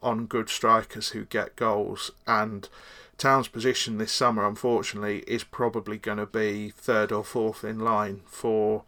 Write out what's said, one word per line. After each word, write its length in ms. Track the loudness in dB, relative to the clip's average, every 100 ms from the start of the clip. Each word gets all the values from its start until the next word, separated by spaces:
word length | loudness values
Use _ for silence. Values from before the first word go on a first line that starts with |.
on 240 | -2 -2 -2
good 240 | -2 -2
strikers 600 | 0 4 4 4 -6 -6
who 140 | -6
get 320 | -4 -2 -2 0
goals, 540 | 0 2 0 -4 -8 -6 0
and 420 | 0 0 -6 -12 -20 -20 -20 -18 0
Town's 300 | 4 4 2
position 480 | 0 0 0 -2 -4
this 160 | -2
summer, 340 | 2 2 2 0
unfortunately, 720 | 0 2 2 0 -4 -4 -4 -4
is 160 | -6
probably 540 | -4 -2 -2 -2 -6 -6
gonna 300 | -4 -4 -2
be 420 | 0 0 -2 -6
third 420 | -6 0 2 2
or 140 | 0
fourth 400 | -2 0 0 -2
in 140 | -6 -2
line 400 | 0 0 0 -6 -14
for, 580 | -4 0 2 2 0